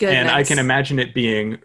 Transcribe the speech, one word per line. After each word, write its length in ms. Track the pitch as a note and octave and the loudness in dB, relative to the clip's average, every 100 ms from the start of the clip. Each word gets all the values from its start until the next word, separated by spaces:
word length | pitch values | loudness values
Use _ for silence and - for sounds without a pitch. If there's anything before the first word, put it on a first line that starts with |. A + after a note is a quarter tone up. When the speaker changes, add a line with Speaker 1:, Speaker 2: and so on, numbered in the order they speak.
Speaker 1:
And 260 | D#3 C3+ B2+ | 0 2 2
I 100 | C3+ | 2
Speaker 2:
goodness. 100 | C#3+ | 2
Speaker 1:
can 100 | D3 | 0
imagine 380 | C3 C3+ C3+ C#3 | 2 0 0 -2
it 160 | A#2+ | -2
being 460 | B2+ A#2+ G#2+ G#2+ A2 | -2 0 0 -4 -8